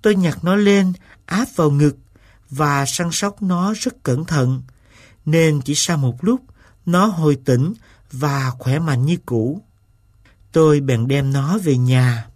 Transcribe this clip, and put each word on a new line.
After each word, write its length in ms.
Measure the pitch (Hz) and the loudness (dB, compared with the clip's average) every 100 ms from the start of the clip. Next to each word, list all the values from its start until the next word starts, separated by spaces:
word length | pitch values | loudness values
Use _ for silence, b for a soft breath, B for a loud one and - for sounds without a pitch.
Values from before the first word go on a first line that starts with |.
Tôi 140 | 214 196 | 2 2
nhặt 280 | 175 - | 0 -2
nó 120 | 170 196 | -2 2
lên, 360 | 202 202 185 180 B B - | 4 4 2 -2 B B -6
áp 220 | 185 262 - | -4 -4 0
vào 140 | 156 | 0
ngực 260 | 143 147 135 _ b b b b | 4 2 0 _ b b b b
và 340 | 135 151 143 139 | -4 -2 0 -2
săn 220 | - 170 | -4 -6
sóc 300 | 151 202 202 | -4 -6 -4
nó 320 | 196 175 190 220 | -4 -2 -2 -4
rất 260 | - - | -6 -6
cẩn 220 | - 127 | -4 -4
thận, 380 | 165 156 127 131 127 b b b b b | -2 0 0 -2 -8 b b b b b
nên 360 | - 160 160 147 | 0 2 4 2
chỉ 100 | 131 | -2
sau 220 | 147 - 165 | -4 0 0
một 280 | 131 120 | 0 0
lúc, 160 | 185 254 _ b b b - | 0 -2 _ b b b -2
nó 200 | 175 214 | 2 2
hồi 300 | 170 156 135 | 2 2 2
tỉnh 300 | 131 123 151 226 b b b | 2 0 0 -4 b b b
và 380 | 131 147 139 131 123 | -6 -4 -2 -4 -4
khỏe 200 | 127 139 | -4 -2
mạnh 260 | 160 131 | 0 -2
như 120 | 139 175 - | 0 -2 -2
cũ. 360 | 120 113 170 _ _ _ _ _ _ _ b _ | -2 -2 -6 _ _ _ _ _ _ _ b _
Tôi 280 | 165 156 147 | 2 4 4
bèn 280 | 139 120 120 | 2 -2 0
đem 240 | 139 135 | 0 0
nó 260 | 139 143 208 | -2 -2 -2
về 180 | 175 127 | 0 0
nhà. 500 | 123 127 127 120 113 | 2 2 2 0 -8